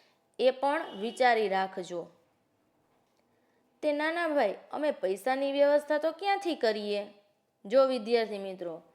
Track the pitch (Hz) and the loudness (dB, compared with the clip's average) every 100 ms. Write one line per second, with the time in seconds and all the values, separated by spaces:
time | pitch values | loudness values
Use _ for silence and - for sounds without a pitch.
0 | _ _ _ - 247 254 277 302 330 208 | _ _ _ 0 0 2 0 -2 -4 -8
1 | 220 220 247 226 208 190 190 190 175 175 | -8 2 4 4 2 0 -2 -6 -8 -8
2 | 165 - _ _ _ _ _ _ _ _ | -10 -16 _ _ _ _ _ _ _ _
3 | _ _ _ _ _ _ _ _ 302 294 | _ _ _ _ _ _ _ _ -2 0
4 | 311 339 339 285 220 - - - 302 285 | 0 0 0 2 2 0 -8 -4 -2 0
5 | 185 196 262 262 277 277 285 294 285 302 | -2 -2 -2 0 0 4 4 4 2 0
6 | 302 320 392 392 392 302 226 214 208 202 | -2 -2 -2 -2 -2 0 0 0 -2 -4
7 | 202 - _ _ _ _ 202 240 269 254 | -6 -14 _ _ _ _ 0 4 4 2
8 | 214 233 220 202 196 185 175 165 - | 0 0 0 -4 -8 -8 -10 -10 -14